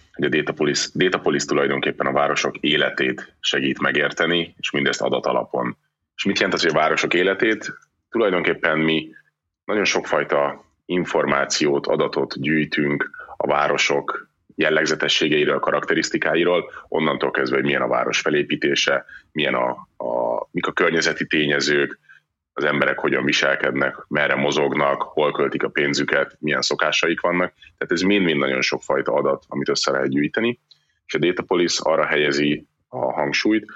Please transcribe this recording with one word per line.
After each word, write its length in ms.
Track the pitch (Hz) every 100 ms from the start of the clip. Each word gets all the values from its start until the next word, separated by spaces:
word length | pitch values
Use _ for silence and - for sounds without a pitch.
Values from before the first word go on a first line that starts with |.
| _
hogy 120 | - 71
a 40 |
Datapolis, 600 | 76 73 76 73 69 -
Datapolis 540 | - - 92 - 73 -
tulajdonképpen 640 | 73 71 69 73 - 67
a 40 |
városok 460 | 67 71 - 71 -
életét 760 | 78 73 67 - 65 65 - _
segít 420 | - 71 67 67
megérteni, 720 | 69 71 71 - 82 87 82 -
és 140 | -
mindezt 300 | 71 69 62
adat 240 | 62 64 65
alapon. 520 | 62 60 64 62 - _ _ _ -
És 80 |
mit 120 | 101 -
jelent 180 | 98
az, 80 | 85
hogy 100 | 85
a 80 | 78
városok 340 | 78 78 -
életét? 600 | 87 92 95 113 110 - - _ _ _
Tulajdonképpen 720 | 117 107 90 82 82 85 78
mi 300 | 80 80 80 - _ _ _ _
nagyon 220 | - 107 90
sokfajta 800 | 92 - 78 73 73 71 71 - _ -
információt, 1040 | 90 80 80 71 71 67 - 73 71 -
adatot 540 | 78 71 78 69 -
gyűjtünk 680 | 69 78 76 - 73 71 - - - -
a 100 | 67
városok 840 | 73 73 71 - 71 67 - - _ _ -
jellegzetességeiről, 1040 | 78 78 78 78 78 - 80 76 73 73
karakterisztikáiról, 1120 | - - - 80 - 80 78 80 85 87 - - -
onnantól 440 | 78 78 69 67
kezdve, 240 | 71 67 67
hogy 100 | 69
milyen 160 | 69
a 60 | 64
város 320 | 62 62 60
felépítése, 840 | - 73 71 71 71 69 - 69 - - -
milyen 220 | 78 71
a, 160 | 64 62 62 - - 60
a, 420 | 60 58 57 -
mik 160 | - -
a 40 |
környezeti 560 | - 87 82 80 76 78
tényezők, 720 | 78 73 73 69 73 71 - - - _ _ _ -
az 60 |
emberek 360 | 73 73 69 69
hogyan 260 | 78 67 65
viselkednek, 800 | 71 71 69 69 65 67 - -
merre 280 | 73 71 67
mozognak, 680 | 71 71 71 71 71 69
hol 300 | - - 76
költik 320 | 71 69 -
a 60 | -
pénzüket, 640 | - 71 71 71 73 69 -
milyen 220 | 76 69
szokásaik 600 | 64 71 78 76 85 82
vannak. 320 | 90 87 90 -
Tehát 340 | - - -
ez 100 | 85
mind-mind 380 | 92 101 90 73
nagyon 220 | 67 65
sokfajta 520 | 65 69 - 67 67
adat, 300 | 73 69 67 -
amit 220 | 69 69
össze 220 | 69 -
lehet 180 | 67 67
gyűjteni, 500 | 69 73 - 117 120 _ _ _ _ -
és 80 |
a 40 | -
Datapolis 640 | 110 - - 113 87 -
arra 260 | - 80 76
helyezi 640 | 78 73 69 73 73 - _ _
a 260 | 127 65
hangsúlyt, 520 | 67 71 69 - 110 -